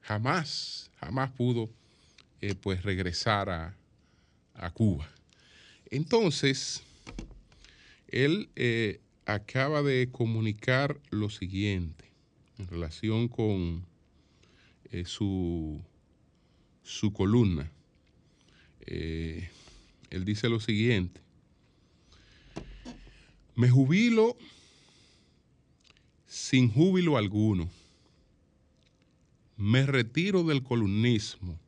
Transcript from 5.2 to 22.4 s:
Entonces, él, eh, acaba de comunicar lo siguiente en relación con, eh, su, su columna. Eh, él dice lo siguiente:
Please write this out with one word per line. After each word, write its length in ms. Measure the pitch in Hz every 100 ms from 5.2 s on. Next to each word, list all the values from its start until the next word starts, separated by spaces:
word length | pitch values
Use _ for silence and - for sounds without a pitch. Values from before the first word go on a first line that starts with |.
| _ _ _ - - - -
Entonces, 920 | 131 156 233 208 139 139 135 - - - - - - - - _ - - - - - -
él, 420 | 123 135 185 - -
eh, 440 | 120 117 110 - _ _ -
acaba 560 | 104 104 131 135 151
de 280 | 143 127 123
comunicar 880 | 123 113 110 110 104 - 127 143 143 -
lo 220 | 107 104
siguiente 760 | - 90 95 104 95 85 80 - _ _ _ _ -
en 80 | 92
relación 600 | 85 85 78 107 110 117
con, 580 | 120 107 98 87 85 87 _ _ _ _ _ _ _ _ _ -
eh, 140 | 87 87
su, 760 | - 101 95 87 85 78 76 90 _ _ _ _ _ _ _ _ _
su 280 | - - 107
columna. 600 | 104 98 117 107 85 78 - _ _ _ _ _ _ _ _ - _ -
Eh, 640 | - 80 80 82 80 87 - - - _ _ -
él 140 | 92 92
dice 220 | 104 123
lo 120 | 113
siguiente: 600 | 107 107 117 113 90 - _ _ _ _ _ _ _ _ _ - - -